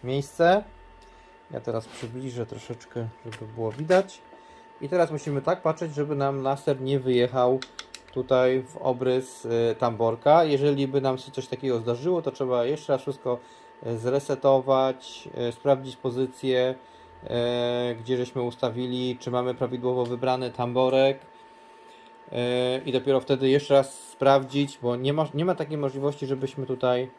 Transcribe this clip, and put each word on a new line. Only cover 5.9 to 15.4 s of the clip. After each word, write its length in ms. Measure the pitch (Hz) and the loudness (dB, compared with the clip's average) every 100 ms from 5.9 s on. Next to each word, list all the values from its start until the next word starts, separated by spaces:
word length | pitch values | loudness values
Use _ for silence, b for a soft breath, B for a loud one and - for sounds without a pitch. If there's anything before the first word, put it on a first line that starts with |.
żeby 220 | 147 143 | -4 -2
nam 260 | 143 139 139 | 0 -2 0
laser 400 | 135 139 - 131 | -2 -2 -2 -2
nie 180 | 131 139 | 0 0
wyjechał 600 | 127 123 123 131 123 131 - B - - - | 2 2 2 2 2 2 -2 B -20 -20 -10
tutaj 500 | 131 127 127 127 131 | -8 2 4 4 2
w 140 | 127 - | -4 -4
obrys, 680 | - 123 127 127 131 - | -2 0 2 0 -2 -12
y, 300 | 113 117 117 110 | -2 2 2 2
tamborka. 640 | 120 110 117 113 143 160 | -2 2 0 2 6 6
Jeżeli 440 | 160 139 147 139 135 | 6 4 2 2 0
by 140 | 135 | 0
nam 160 | 135 127 | 0 -4
się 140 | 139 | -6
coś 160 | 135 131 | -10 -8
takiego 320 | 127 135 117 | -6 -2 -2
zdarzyło, 420 | 113 120 156 180 | -2 -2 0 -2
to 100 | 160 | -2
trzeba 340 | - 131 123 | -4 0 0
jeszcze 280 | 120 156 - | 0 -2 0
raz 80 | 135 | -2
wszystko, 380 | - 139 131 123 B B B - 113 | -2 -6 -4 -4 B B B -12 -6
y, 100 | 117 | -4
zresetować, 1300 | 120 139 139 135 139 135 131 131 131 131 - - - - | 0 -2 -2 0 4 4 4 2 2 -2 -12 -16 -12 -6